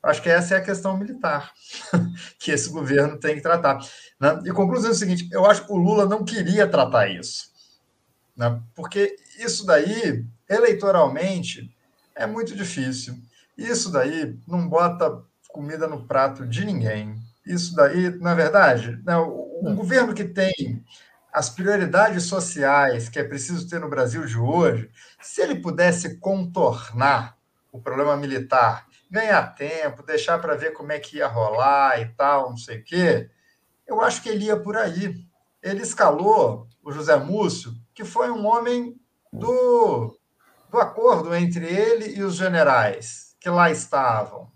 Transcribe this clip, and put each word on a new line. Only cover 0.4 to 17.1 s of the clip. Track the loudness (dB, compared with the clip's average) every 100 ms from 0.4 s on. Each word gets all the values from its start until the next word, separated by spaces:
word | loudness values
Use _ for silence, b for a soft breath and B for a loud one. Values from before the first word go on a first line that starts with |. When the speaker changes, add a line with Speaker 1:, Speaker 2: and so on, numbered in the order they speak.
| 4 0
Speaker 1:
é |
a |
questão | 0 -4 -4 -4
militar | -8 -6 -4 -4 -6 _ B B B
<laughs> | -2 -2 -8 -16 _
que | -4
esse | -2 -4
governo | -6 0 2 2 -2
tem | -4 -4
que |
tratar, | 0 2 2 0 B B B _
né? | 0 2 -4
E |
concluo | 0 0 2
dizendo | 0
o | 0
seguinte: | 0 -2 -2
eu | 2 4
acho | 4 2
que |
o | 0
Lula | 2 4 2
não | 0
queria | -4 -4 -2 2 2
tratar | 2 2 2 0
isso, | -2 -10 -14 -16 _ b b _ _ _ _ _ -4
né? | -2 -2 -10
Porque | -14 -6 0 0 -2 _ -12
isso | -8 -6 4
daí, | 4 4 -2 -2 -4 -8 -16 _
eleitoralmente, | 2 4 4 2 4 4 2 -4 -4 -8 -12 -16 _ _ _ _ -8
é | -6
muito | -4 -8 -8
difícil. | -8 -6 -6 -6 -10 -14 -18 b b -12
Isso | -4 -4 -2
daí | 0 0 -2 -6 -10 -6
não | -4 0
bota | 2 2 2 -2 -2 -16 _ _
comida | -14 -12 -6 -6
no | -6 -2
prato | 0 0 -2 -6
de | -4 -2
ninguém. | -2 -2 -4 -8